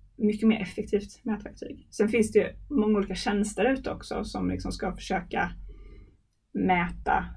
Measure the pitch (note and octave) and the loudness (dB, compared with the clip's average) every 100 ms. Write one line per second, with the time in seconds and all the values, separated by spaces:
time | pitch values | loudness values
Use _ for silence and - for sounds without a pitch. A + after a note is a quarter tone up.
0 | - - G#3+ G#3+ A3 A3 F3 - G#3 G3+ | -20 0 0 4 4 4 0 -6 -2 -2
1 | G#3 - A3+ G#3 - - - - - - | -2 -10 -6 -6 -8 -12 -12 -12 -12 0
2 | A3 A#3 G#3+ G#3+ F3 - - C#4+ G#3+ G#3 | 2 4 6 4 4 -2 -4 2 4 4
3 | G3+ F3+ B3 G3+ G#3 - A3+ C4+ - - | 2 -2 0 2 0 2 2 2 -2 -8
4 | - - G#3+ G3+ F#3 F3+ F#3+ - G3 F3+ | -6 -6 -4 -2 -2 -2 -4 -4 -4 -6
5 | - F#3 - - F3 - - - - - | -4 -4 -2 -4 -4 -4 -14 -14 -18 -20
6 | - _ _ _ _ - F#3 F3+ F3 - | -20 _ _ _ _ 0 4 4 2 -4
7 | - - F3 | 0 0 0